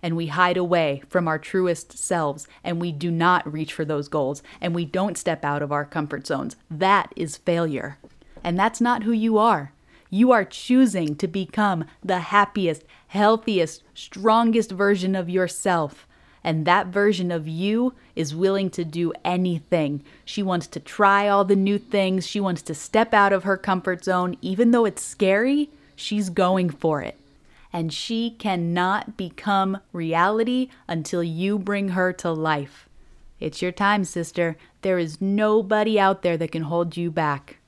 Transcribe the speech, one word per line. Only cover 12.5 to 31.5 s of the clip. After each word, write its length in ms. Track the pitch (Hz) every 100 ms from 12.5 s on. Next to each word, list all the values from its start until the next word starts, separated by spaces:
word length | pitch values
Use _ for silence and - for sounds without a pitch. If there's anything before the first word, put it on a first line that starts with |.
| 214 175 156 _ - _
healthiest, 760 | 196 208 220 220 196 160 - _
strongest 800 | - - 190 208 220 233 226 220
version 420 | 185 202 202 185
of 160 | 190 175
yourself. 760 | 185 180 - 196 175 147 - - _ _ _
And 240 | 170 160 156
that 220 | 180 185
version 420 | 185 202 190 180
of 160 | 170 156
you 480 | 160 190 220 247 247 _ -
is 180 | 156
willing 360 | 156 190 196 190
to 140 | -
do 280 | 165 160 170 -
anything. 800 | - 180 185 165 - 175 147 143 - -
She 180 | - -
wants 240 | 190 175 -
to 120 | -
try 480 | - - 202 202 208
all 160 | 202
the 100 | 196
new 240 | 196 196 202
things. 480 | - 202 190 190 175
She 140 | 208
wants 220 | 196 175
to 120 | -
step 400 | 151 - 220 226
out 180 | 214 202
of 120 | 196
her 120 | 185 190
comfort 480 | - 185 190 180
zone. 320 | - 180 180 -
Even 320 | 180 190 233
though 120 | 240
it's 180 | 220 -
scary, 680 | - - 190 196 247 285 294 - _
she's 340 | - - 208 190
going 420 | 170 180 190 180
for 320 | 147 165 151
it. 140 | 95 - _ _ _ - -
And 200 | 175 165
she 380 | - - 226 233
cannot 840 | 226 214 185 170 175 180 208 - 220
become 640 | 180 - - 196 190 190 _
reality 800 | 175 165 160 185 214 233 254 254 - -
until 340 | 165 147 180
you 340 | 170 160 190